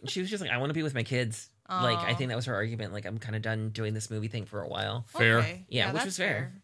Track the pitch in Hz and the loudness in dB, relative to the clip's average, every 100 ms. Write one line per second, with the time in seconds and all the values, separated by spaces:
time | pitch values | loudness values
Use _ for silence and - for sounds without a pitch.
0 | - 190 185 208 190 123 139 156 156 135 | -6 -2 -2 -2 0 0 2 0 0 0
1 | 113 127 120 110 - _ - 185 123 113 | 0 0 0 -4 -10 _ -4 0 2 2
2 | - 117 127 117 117 101 110 113 104 104 | 2 0 0 0 0 0 0 -2 -6 -6
3 | 98 110 113 107 110 110 110 110 107 107 | -4 -6 -4 -2 -2 -2 -2 -2 -2 -2
4 | 107 110 110 113 98 104 - - 104 113 | -4 -4 -4 -4 -6 -6 -6 -4 -2 -4
5 | 117 - - - 113 180 - 123 95 - | -6 4 8 8 6 0 -4 2 2 2
6 | - 185 180 120 127 - | 0 0 0 0 -4 -10